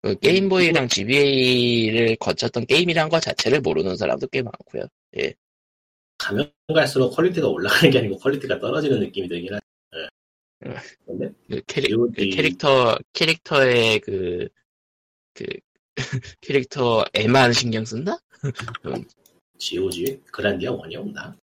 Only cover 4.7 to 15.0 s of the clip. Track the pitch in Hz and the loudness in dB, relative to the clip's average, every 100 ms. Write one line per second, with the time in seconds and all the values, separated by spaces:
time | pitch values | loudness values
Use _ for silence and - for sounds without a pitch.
4.7 | - - _ _ - 65 - _ _ _ | -10 -10 _ _ -6 -6 -6 _ _ _
5.7 | _ _ _ _ _ - 101 147 _ - | _ _ _ _ _ -6 -4 -4 _ 0
6.7 | 160 135 135 127 - 180 170 - 80 98 | 2 2 2 0 2 0 0 -2 -2 0
7.7 | - 156 127 107 95 135 139 - - 113 | 4 6 4 0 -2 -2 -2 -4 -4 -2
8.7 | 143 147 117 92 98 90 87 87 104 _ | -2 0 -2 -2 -6 -8 -8 -8 -10 _
9.7 | _ _ - - _ _ _ _ _ - | _ _ -14 -14 _ _ _ _ _ -14
10.7 | - - _ - - - - _ - - | -14 -16 _ -14 -8 -8 -10 _ -10 -6
11.7 | - 135 110 120 113 101 95 90 90 151 | -4 0 2 0 0 -2 0 0 0 4
12.7 | 131 120 - - - 165 165 - 147 131 | 4 4 0 -4 -2 0 -2 0 2 4
13.7 | 123 113 107 - 98 90 87 - _ _ | 4 4 2 0 -4 -4 -4 -8 _ _
14.7 | _ _ _ | _ _ _